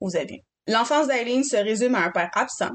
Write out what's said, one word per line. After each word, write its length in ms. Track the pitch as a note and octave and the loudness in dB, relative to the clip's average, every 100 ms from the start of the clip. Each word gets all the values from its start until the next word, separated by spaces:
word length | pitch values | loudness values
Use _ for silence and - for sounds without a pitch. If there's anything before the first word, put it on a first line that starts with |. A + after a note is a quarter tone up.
aux 160 | G3 F3 | -4 -4
abus. 240 | C#3 - - _ - | -4 -10 -18 _ -2
L'enfance 380 | A3 A#3 D4 D4 | 0 2 2 2
d'Aileen 380 | C4 A#3 B3+ | 0 0 0
se 140 | C4+ A3+ | 2 0
résume 360 | G3+ A3 B3 | 0 0 2
à 120 | B3 E3+ | 2 0
un 40 | |
père 220 | F3+ F3 | 0 -2
absent, 380 | - A#3+ - F#3 | 0 -2 -2 -6